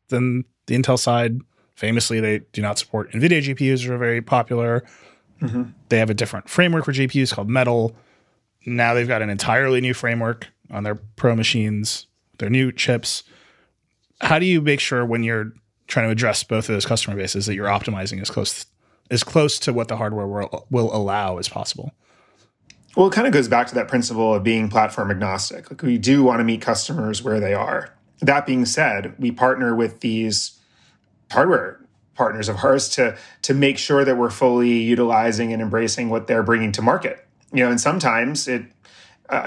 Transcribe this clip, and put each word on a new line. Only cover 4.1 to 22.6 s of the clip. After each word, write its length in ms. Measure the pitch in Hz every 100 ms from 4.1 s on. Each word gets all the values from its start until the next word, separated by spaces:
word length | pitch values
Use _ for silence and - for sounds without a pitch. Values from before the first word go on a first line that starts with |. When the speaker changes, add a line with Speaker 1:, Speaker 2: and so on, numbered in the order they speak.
| 117
Speaker 1:
popular. 640 | 113 127 113 120 117 120 123 - - _ _ _
Speaker 2:
Mm-hmm. 240 | 123 120 120 - -
Speaker 1:
They 100 | 113
have 120 | 110
a 40 |
different 340 | 104 113 98 -
framework 340 | - 180 165
for 80 | 143
G 160 | 135 135
P 140 | 139
Us 100 | 131
called 160 | - 104
Metal. 480 | 131 127 120 113 113 _ _ _ _ _ _ -
Now 260 | 120 117
they've 160 | 120 120
got 140 | 113
an 80 | 107
entirely 500 | 101 - 117 135 127
new 140 | 127
framework 540 | 123 120 117 113 117 - _ _
on 120 | 104
their 120 | 104
Pro 400 | 104 - - 127
machines, 720 | 113 110 120 107 107 107 - - _ _ -
their 120 | 101
new 200 | 127 131
chips. 540 | - - 120 - - - _ _ _ _ _ _ _ _ _
How 180 | - 160
do 60 |
you 160 | 185 170
make 200 | 147 139
sure 240 | - 127
when 180 | 120 117
you're 300 | 117 113 107 - _ _ -
trying 200 | - 113
to 60 |
address 320 | 110 117 -
both 240 | - 110 107
of 60 |
those 100 | 104
customer 320 | - 113 - 101
bases 300 | 92 101 101
that 80 |
you're 120 | 98 101
optimizing 540 | 101 - 98 95 95
as 80 | 98
close, 380 | - 104 - - _ _ _ -
as 140 | 120
close 340 | - 165 151 -
to 120 | -
what 160 | 120 113
the 80 | 110
hardware 300 | 107 107 101
will, 400 | 101 98 - -
will 240 | 123 113
allow 440 | 107 101 101 98 90
as 100 | -
possible? 460 | - - - 151 - _ _ _ _ _ _